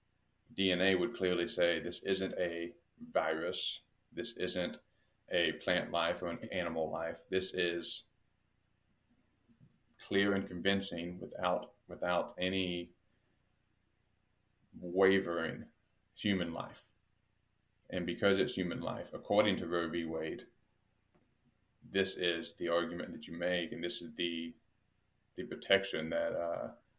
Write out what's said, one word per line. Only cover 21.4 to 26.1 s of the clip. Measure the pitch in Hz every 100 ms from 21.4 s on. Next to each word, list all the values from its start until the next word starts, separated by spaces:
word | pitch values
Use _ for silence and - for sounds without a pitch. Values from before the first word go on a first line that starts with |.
| _ _ _ _ -
this | 98 95 -
is | 90 85 82 -
the | 85
argument | 85 82 85 90
that | - -
you |
make, | 85 87 90 82
and | 82
this | 85 -
is | 85 78
the, | 87 85 82 - _ _ _ _ _ _ _ -
the |
protection | 92 78 - 98 - 82 80